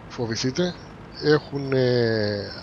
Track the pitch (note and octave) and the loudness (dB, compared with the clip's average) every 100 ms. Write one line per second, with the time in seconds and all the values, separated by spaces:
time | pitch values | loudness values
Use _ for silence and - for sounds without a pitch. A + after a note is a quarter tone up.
0 | - - A2+ A2+ C3 B2+ F3+ - - - | -12 -6 -4 -2 -2 0 -2 -4 -14 -18
1 | - - D3+ D3+ - C#3 C3+ C3 B2+ B2 | -16 -2 4 4 2 -6 0 2 4 4
2 | A#2 A2 G#2 G2+ G2+ - | 4 2 0 -2 -6 -4